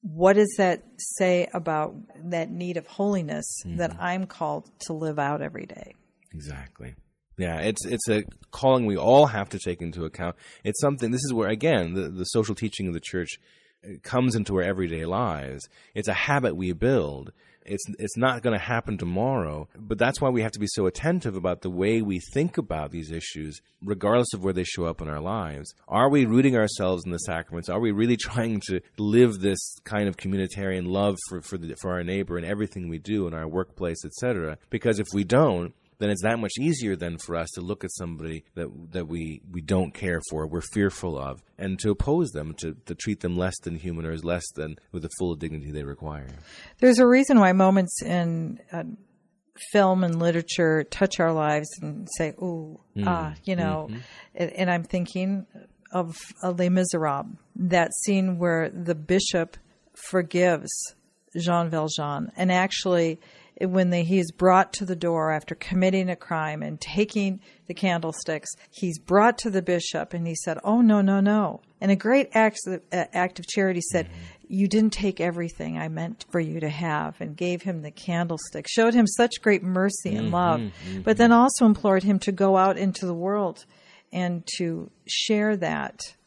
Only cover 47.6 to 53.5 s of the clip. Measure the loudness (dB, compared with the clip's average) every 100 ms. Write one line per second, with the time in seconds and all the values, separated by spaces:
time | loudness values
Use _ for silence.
47.6 | 6 6 2 -4 -2 0 0 -2 -4 -8
48.6 | -10 -10 -10 -12 _ _ _ _ _ -18
49.6 | 0 4 6 4 2 2 2 0 -2 2
50.6 | 4 4 0 0 0 2 0 2 2 0
51.6 | -2 -10 -10 -10 -10 -4 -4 -4 -8 -6
52.6 | -10 -16 _ -6 -2 -2 -4 -8 -4